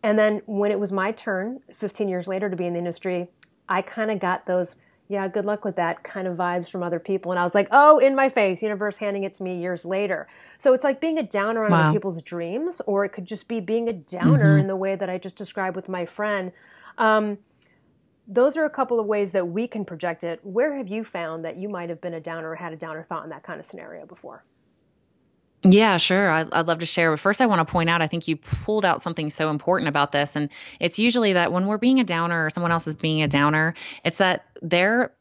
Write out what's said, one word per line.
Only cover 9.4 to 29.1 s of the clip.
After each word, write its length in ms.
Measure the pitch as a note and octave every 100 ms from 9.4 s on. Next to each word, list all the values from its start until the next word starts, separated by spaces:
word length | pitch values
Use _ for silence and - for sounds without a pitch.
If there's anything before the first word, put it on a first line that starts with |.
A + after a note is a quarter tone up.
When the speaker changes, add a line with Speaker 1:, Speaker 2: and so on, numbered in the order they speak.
Speaker 1:
me 160 | F#3 F3+
years 240 | F3 F3
later." 420 | E3 F#3+ G#3 E3+ D3 - - -
So 140 | C#4+
it's 100 | B3+
like 160 | C#4 C4+
being 180 | D#4+ D#4+
a 40 |
downer 420 | A3+ G3+ G#3 A3+
on 60 | G#3+
Speaker 2:
Wow. 120 | E3+ D#3
Speaker 1:
other 20 |
people's 280 | F3 G3 E3
dreams, 580 | - E3+ E3+ G#3+ E4+ E4+ -
or 180 | G3
it 60 | G3+
could 160 | G3+ F3
just 200 | A3 -
be 140 | A3+
being 280 | F3 A3+ A#3
a 40 |
downer 600 | F#3+ C#3+ F3+ E3 D3+ D3+
Speaker 2:
Mm-hmm. 80 | D3+
Speaker 1:
in 60 | F#3+
the 80 | F#3+
way 200 | F#3+ G3
that 120 | F#3+
I 80 | F3+
just 180 | F#3 -
described 400 | G3 G#3 F#3 F#3
with 120 | F#3
my 160 | F#3
friend. 460 | E3+ - G#3 G3+ F#3 - - - - -
Um, 400 | A3 G#3+ G#3+ G3+ _ _ _ _ _ _ _ _ -
those 300 | G3+ C4 D4
are 80 |
a 60 | D4+
couple 280 | D4+ C4 A#3
of 80 | G#3
ways 240 | G#3 G3+
that 160 | F#3+ F3
we 200 | F3 A#3
can 160 | A3
project 400 | F#3+ E3 F3 E3
it. 160 | E3+ E3
Where 320 | G3 F#3+ D4+ C#4
have 120 | G3+
you 160 | G#3+
found 400 | G#3+ F3+ E3 E3
that 120 | E3 F3
you 120 | G3+
might 220 | F#3 E3+
have 100 | E3
been 140 | F3+
a 60 | E3
downer 300 | D#3 E3 D#3+
or 40 | D#3
had 160 | E3+
a 40 | D#3+
downer 280 | E3 D#3
thought 180 | D#3+ E3
in 60 | D#3
that 120 | D3
kind 160 | - D3+
of 60 | D#3
scenario 380 | - - - D#3+
before? 380 | - - A2 _ _ _ _ _ _ _ _ _ _ _ _
Speaker 2:
Yeah, 320 | F#3+ G3 A3 F3
sure. 300 | - F#3+ G3
I, 160 | D#3+ D#3+
I'd 140 | - E3
love 140 | E3
to 60 | E3
share. 240 | - E3
But 100 | D3+
first, 200 | G3 G#3
I 60 | B3
wanna 180 | F#3+
point 240 | E3 F3 E3
out, 140 | E3+
I 60 | D#3
think 180 | E3+ D#3+
you 100 | D3+
pulled 480 | - - - G#3+
out 160 | F#3+ D#3+
something 300 | F3+